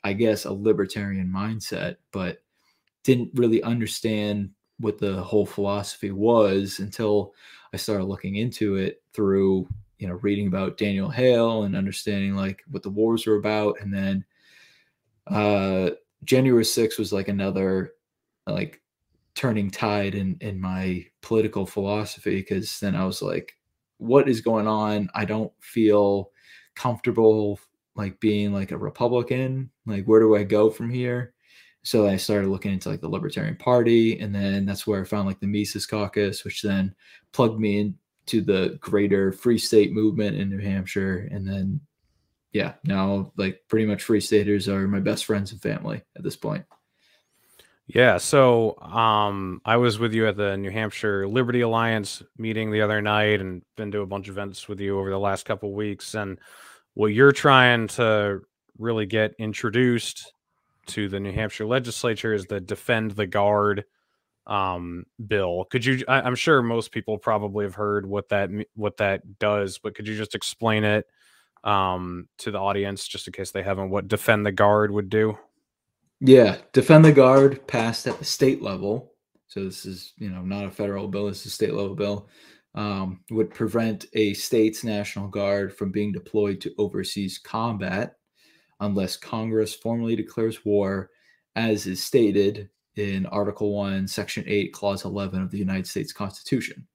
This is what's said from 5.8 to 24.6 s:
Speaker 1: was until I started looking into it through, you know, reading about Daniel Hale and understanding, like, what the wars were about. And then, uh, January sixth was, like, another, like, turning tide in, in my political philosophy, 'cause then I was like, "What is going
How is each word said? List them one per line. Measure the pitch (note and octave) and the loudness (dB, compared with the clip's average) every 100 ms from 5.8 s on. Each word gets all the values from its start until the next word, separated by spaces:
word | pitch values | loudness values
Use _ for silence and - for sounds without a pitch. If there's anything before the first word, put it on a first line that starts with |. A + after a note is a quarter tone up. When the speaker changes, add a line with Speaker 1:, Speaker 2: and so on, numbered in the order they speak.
| G2 - G#2 | -4 -10 -8
Speaker 1:
was | G2 A2 A#2 G#2 G2 G2 - | 0 4 6 6 2 -2 -6
until | G2 - A2 G#2 G2+ _ - - - | -10 -4 0 0 0 _ -20 -20 -14
I | F#2 | -10
started | - G#2 F#2+ | -4 -2 -2
looking | F#2+ F#2+ G2 | -6 -6 -4
into | A#2 - G#2+ F#2+ | -6 -2 -2 0
it | F#2+ - _ | -2 -6 _
through, | - G2+ G2 F#2+ F#2+ F2+ - - _ | -2 2 4 2 2 -2 -10 -14 _
you | G2 | -10
know, | |
reading | F2+ G2+ G2+ G2+ | -4 -2 -2 -2
about | F#2 F#2+ - | -2 -4 -2
Daniel | G#2 G2 F#2+ | -2 -2 -2
Hale | A#2 B2+ A#2+ A#2 A2 | 2 4 4 4 0
and | G#2 G2 | -2 -2
understanding, | G2 - - G2+ G2 | -4 -4 -4 -2 -2
like, | G2 F#2+ G2 - | -2 -4 -8 -12
what | G2+ | -10
the | G2 | -8
wars | G2+ A2+ A2+ A2+ | 0 2 2 2
were | G#2+ | 2
about. | G#2 G#2+ G#2+ - | 2 0 0 -2
And | G#2 | -6
then, | G2 G2 F#2+ - _ _ _ _ _ _ _ _ _ - | -4 -2 -2 -6 _ _ _ _ _ _ _ _ _ -4
uh, | G#2+ G#2 G2+ G2 F#2 F#2 - _ _ | 0 2 2 2 0 0 -2 _ _
January | - B2+ C3 A#2+ | 2 4 6 4
sixth | A2+ - A2 - | 4 0 0 0
was, | G#2 | -4
like, | G2 F#2+ | -4 -2
another, | G2+ G2 F#2+ F#2+ F#2+ F2+ _ _ _ _ _ - | -2 -2 0 0 0 -2 _ _ _ _ _ -8
like, | - - - _ _ _ _ _ | -6 -6 -12 _ _ _ _ _
turning | - C3 G#2+ G2+ | -4 -2 -2 -4
tide | - A2 G#2 G2 | -2 -2 0 -2
in, | G2 F#2+ F2+ | -4 -4 -4
in | G#2+ F#2+ | -8 -6
my | F#2 F#2 F#2+ F2+ - _ | -6 -4 -4 -6 -8 _
political | - A2+ G#2+ G2+ | -2 0 0 -2
philosophy, | F#2+ - G2 G#2 G#2 - G#2 F#2+ | -6 -4 -2 -2 -4 -8 -4 -4
'cause | F#2+ F#2+ E2+ - | -2 -6 -6 -6
then | G2+ | -4
I | F#2+ F#2+ | -2 -4
was | F#2+ | -4
like, | G2 F2 - _ _ _ _ _ | -6 -6 -8 _ _ _ _ _
"What | A2+ C3+ C#3 | 4 4 6
is | A#2 | 0
going | A2+ A2 | 0 0